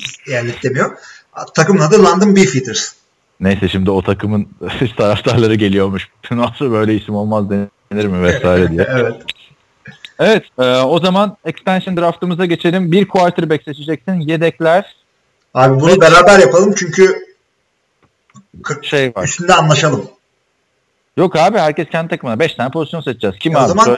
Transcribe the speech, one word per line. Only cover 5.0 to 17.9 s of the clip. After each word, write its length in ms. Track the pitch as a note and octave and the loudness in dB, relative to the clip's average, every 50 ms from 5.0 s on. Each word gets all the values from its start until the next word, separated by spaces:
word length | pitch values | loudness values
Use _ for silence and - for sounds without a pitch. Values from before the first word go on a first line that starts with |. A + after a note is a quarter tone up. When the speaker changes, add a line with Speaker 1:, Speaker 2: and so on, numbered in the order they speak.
| A2 G2+ G#2 G2+ - C3 A2+ A#2+ A2+ G#2+ A2 | 0 0 0 -2 -2 0 0 2 2 2 2
Speaker 2:
geliyormuş. 540 | G#2 G#2+ G2 G2 G2 G2 G2 F#2+ F#2 - - _ _ | 2 0 0 0 0 0 -2 -4 -6 -10 -12 _ _
<laughs> 120 | - - | -12 -8
"Nasıl 400 | A#2+ A#2+ A#2+ A2+ A#2 - D3 B2+ | -4 -4 -4 -4 -4 -4 -4 -2
böyle 240 | A2+ G#2+ G#2+ G#2+ A2 | -2 0 0 0 -2
isim 200 | G2+ - - G#2+ | -2 -4 -6 -6
olmaz 300 | G#2 G#2 G#2+ A2 G#2+ G2+ G2 | -6 -4 -2 -2 -4 -2 -2
denir 560 | G2+ G2+ G2+ G2+ _ _ _ - G2+ G#2 G#2 | -4 -4 -6 -8 _ _ _ -10 -6 -4 -4
mi?" 180 | G2+ F#2 F2+ F2+ | -4 -2 0 0
vesaire 460 | F2 E2+ - - F2+ F2+ F2+ F2+ E2+ | -2 -2 -2 0 0 2 2 0 0
diye. 160 | E2 E2+ G2 - | 0 -2 -2 -2
Speaker 1:
<laughs> 0 | |
Evet. 260 | C3 B2+ A#2 A2+ A#2+ - - - - _ - _ _ _ _ _ _ _ - - - _ - - _ - | -2 -4 -4 -4 -6 -10 -16 -18 -20 _ -20 _ _ _ _ _ _ _ -20 -20 -20 _ -20 -12 _ -2
Speaker 2:
Evet, 240 | D#3 G#3 A3 F3+ - - - - | 2 2 2 0 -2 -6 -4 -2
e, 40 | B2+ | 0
o 360 | B2 B2+ C3 C3 C3 E3 E3 | 2 2 2 2 2 0 0
zaman 380 | E3 F#3 F3+ G3 G#3 G3+ - _ - | 0 0 0 0 0 -2 -4 _ -10
expansion 520 | D#3+ D#3 - - G3 F#3 F#3 - G3 F3+ | -10 -10 -6 -4 -4 -4 -4 -4 -4 -4
draft'ımıza 480 | E3+ E3+ E3+ E3 - F#3 F3+ F3 E3 F#3+ | -2 -2 -2 -2 -4 -6 -6 -4 -2 -2
geçelim. 460 | F3 E3+ D#3+ - F3 E3+ F#3+ F#3 D#3+ | -2 -2 -2 -2 -2 -2 -2 0 0
Bir 160 | E3+ G#3 G3 | 2 0 0
quarterback 560 | - - F#3 F3 F3 - F3 E3 D#3 D#3 C#3+ - | 0 0 0 0 0 0 -2 -2 -2 -2 -4 -6
seçeceksin. 500 | D#3 C#3+ D3+ C#3+ D#3 D#3 - - F#3+ F#3 F3 | -10 -14 -12 -8 -8 -8 -8 -6 -6 -6 -4
Yedekler. 760 | D3 D3+ E3 D#3 E3 D#3+ - - D#3+ D#3+ E3+ G3 G#3 - _ _ _ _ _ _ _ _ _ _ _ _ - | -4 -4 -2 -2 -2 -2 -2 0 0 0 0 0 -2 -4 _ _ _ _ _ _ _ _ _ _ _ _ 0
Speaker 1:
Abi 260 | B2+ C3 C3+ C3+ C3+ | 2 2 4 4 4
bunu 120 | D3+ E3+ | 4 4
Speaker 2:
Ve 100 | F#3+ F#3+ | 6 6
Speaker 1:
beraber 380 | E3 D#3+ E3 F3 F3 G3+ G3+ F#3+ | 6 6 6 6 8 8 8 6
yapalım 340 | F3 C3 E3 F3 G3+ G#3+ F#3+ | 6 6 4 4 2 2 0
çünkü 480 | - F3+ D#3+ - F#3+ F#3+ F#3 - - - - _ _ _ _ _ _ _ _ _ _ _ _ | -2 -4 -2 2 4 4 4 2 -2 -8 -18 _ _ _ _ _ _ _ _ _ _ _ _